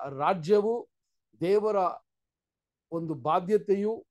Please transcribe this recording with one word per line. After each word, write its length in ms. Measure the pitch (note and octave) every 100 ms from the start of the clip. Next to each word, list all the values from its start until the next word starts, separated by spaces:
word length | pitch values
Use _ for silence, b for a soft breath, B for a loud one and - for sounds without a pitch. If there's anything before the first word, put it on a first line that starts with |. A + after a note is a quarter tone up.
| C#3 C#3
ರಾಜ್ಯವು, 720 | D3+ F#3+ D#3 G#3 G#3 A#3 - _ _ _ _ _
ದೇವರ 340 | E3+ G#3 G#3+ G3+ F3+ - _ _ _ _ _ _ _ _ _
ಒಂದು 220 | E3+ E3
ಬಾಧ್ಯತೆಯು, 920 | C#3+ D3 F3 F3+ G#3 G#3 G3 G#3 A3+ -